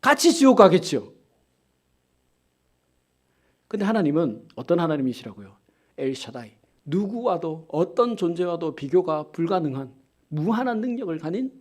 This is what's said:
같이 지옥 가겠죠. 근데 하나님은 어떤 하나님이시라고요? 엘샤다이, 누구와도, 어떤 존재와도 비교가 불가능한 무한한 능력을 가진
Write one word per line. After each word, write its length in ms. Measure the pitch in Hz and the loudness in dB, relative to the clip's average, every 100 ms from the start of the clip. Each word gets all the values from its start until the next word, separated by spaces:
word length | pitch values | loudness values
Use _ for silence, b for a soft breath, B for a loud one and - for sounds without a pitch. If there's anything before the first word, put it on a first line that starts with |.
같이 320 | 254 285 339 | 4 4 4
지옥 240 | 330 269 233 | 6 6 8
가겠죠. 560 | 196 170 - 135 - - _ _ _ _ _ _ _ _ _ _ _ _ _ 64 _ _ _ _ _ _ _ _ _ _ _ | 8 8 0 -6 -6 -20 _ _ _ _ _ _ _ _ _ _ _ _ _ _ _ _ _ _ _ _ _ _ _ _ _
근데 180 | 214 | -4
하나님은 640 | 202 220 160 151 160 110 - - | 0 0 2 2 -2 -4 -16 -16
어떤 240 | 127 170 | -2 0
하나님이시라고요? 760 | 165 151 131 113 117 101 98 104 _ _ _ - | 0 0 -2 -4 -12 -18 -20 _ _ _ _ -6
엘샤다이, 540 | 135 131 - 127 110 _ _ _ | -6 -6 -12 -16 -18 _ _ _
누구와도, 840 | - 170 202 233 240 175 165 160 160 | -6 -4 -2 -4 -2 -2 -4 -8 -8
어떤 480 | 151 180 - 240 220 | -2 -2 0 0 0
존재와도 580 | 175 170 175 170 165 | -2 -2 -4 -2 -6
비교가 500 | 139 139 175 175 156 151 | -8 0 0 2 -4 -4
불가능한 640 | - 165 185 151 131 131 - _ _ _ | -6 -2 0 -2 -6 -10 -16 _ _ _
무한한 520 | 151 165 226 254 226 | -4 -2 0 -2 -2
능력을 360 | 247 240 208 160 | -4 -6 -6 -6
가진 340 | 156 190 262 - | -6 -6 -6 -10